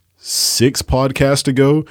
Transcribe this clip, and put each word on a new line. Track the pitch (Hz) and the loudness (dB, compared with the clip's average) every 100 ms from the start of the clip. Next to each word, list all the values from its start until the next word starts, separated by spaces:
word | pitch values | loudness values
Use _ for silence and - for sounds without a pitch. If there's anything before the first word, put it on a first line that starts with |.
| _ _ | _ _
six | - - - - 123 - | -10 -4 -2 2 0 0
podcasts | - 131 135 131 135 139 - | -2 0 0 0 0 0 0
ago. | 131 139 151 147 | 2 2 2 -2